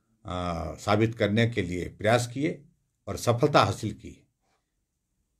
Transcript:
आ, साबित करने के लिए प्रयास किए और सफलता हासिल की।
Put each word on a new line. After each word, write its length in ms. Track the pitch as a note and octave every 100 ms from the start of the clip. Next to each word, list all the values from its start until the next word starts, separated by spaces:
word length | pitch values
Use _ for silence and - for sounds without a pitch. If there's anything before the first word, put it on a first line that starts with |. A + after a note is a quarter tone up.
| _ _ -
आ, 480 | F2+ F2 E2 D#2+
साबित 400 | D#2 - G#2 A2+
करने 320 | - G#2 G#2+ A#2
के 160 | A#2
लिए 260 | F2 F2 D#2+
प्रयास 380 | - G2+ A#2+ A#2
किए 380 | C#3 D#3 - - _ _ _ -
और 100 | G2
सफलता 440 | - A#2 D3+ D3+
हासिल 320 | A2 - G#2+
की। 340 | - - - _ _ _ _ _ _ _ _ _ _ _